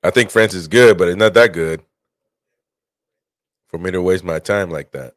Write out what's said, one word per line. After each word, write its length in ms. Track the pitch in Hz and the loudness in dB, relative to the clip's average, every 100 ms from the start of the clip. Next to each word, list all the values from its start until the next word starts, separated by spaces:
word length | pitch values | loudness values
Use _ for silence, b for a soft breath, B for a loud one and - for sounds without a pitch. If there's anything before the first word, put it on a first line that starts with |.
I 60 | 90 | 0
think 220 | 107 113 | 0 0
France 220 | - 110 | 0 0
is 140 | 92 82 | -2 -2
good, 300 | 104 123 95 | 4 6 6
but 100 | 87 | 0
it's 100 | 90 | 2
not 160 | 110 104 | 2 4
that 180 | 117 | 2
good 300 | 85 80 80 _ _ _ _ _ _ _ _ _ _ _ _ _ _ _ _ _ _ _ | 2 -8 -8 _ _ _ _ _ _ _ _ _ _ _ _ _ _ _ _ _ _ _
for 100 | 80 | -12
me 140 | 92 | -8
to 100 | 92 | -6
waste 220 | 90 92 | -2 -4
my 160 | 87 80 | -4 -10
time 300 | - 104 92 | -4 -6 -4
like 220 | 80 71 | -10 -14
that. 220 | 69 64 | -16 -18